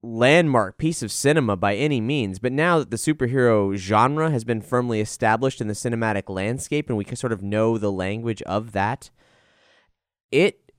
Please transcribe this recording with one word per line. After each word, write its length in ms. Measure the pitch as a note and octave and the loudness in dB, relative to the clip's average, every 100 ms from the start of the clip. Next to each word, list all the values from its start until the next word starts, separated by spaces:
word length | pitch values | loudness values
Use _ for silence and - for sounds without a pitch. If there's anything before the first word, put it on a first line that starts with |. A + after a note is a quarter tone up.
landmark 760 | A#2 A2+ B2+ E3 D#3+ B2 F#2+ - | -8 2 6 6 6 2 0 -2
piece 240 | D#3+ D#3+ | -4 -4
of 100 | A2 | -6
cinema 440 | - C#3 D#3+ A#2 F#2+ | 0 2 2 2 0
by 180 | G2+ | 0
any 260 | G2+ D3+ C3 | 0 0 0
means, 380 | A2 D3 G2+ F#2 | -2 -2 -4 -4
but 140 | B2 | -2
now 260 | C3+ E3+ E3 | 0 2 2
that 120 | G#2 | 0
the 60 | A2+ | -2
superhero 800 | - D3+ B2 C3 B2 G#2+ G2 G2 | -2 0 0 2 4 4 2 -2
genre 540 | F#2 G#2+ B2+ D3+ D#3+ | 2 4 4 2 0
has 140 | C3 | 0
been 180 | A2+ A2+ | -2 -6
firmly 360 | - B2 B2 A2 | -2 -2 0 -2
established 600 | G#2+ - A2+ A2+ C3+ - | -4 -2 0 2 0 -2
in 80 | A2 | -6
the 60 | |
cinematic 540 | G#2 B2 A2+ A2+ G2+ G2 | -6 -4 -2 -2 -2 -4
landscape 600 | F#2+ G2+ C3 - D3 D3 | -6 -4 -6 -4 -6 -2
and 80 | A2 | -4
we 80 | |
can 120 | G2 B2 | -6 -6
sort 160 | B2 | -4
of 100 | G#2 | -4
know 340 | G2 G#2 A2+ A2+ | -2 0 0 0
the 160 | G#2 | -2
language 480 | F#2+ F#2 A2 A#2 G2+ | -2 -4 -4 -6 -6
of 300 | - G2+ A2+ | -6 -6 -4
that, 380 | G#2 G#2 C3+ - _ _ _ _ _ _ _ _ _ _ _ _ | -2 -2 -4 -12 _ _ _ _ _ _ _ _ _ _ _ _
it 420 | C3+ F#3+ - _ | 0 2 -2 _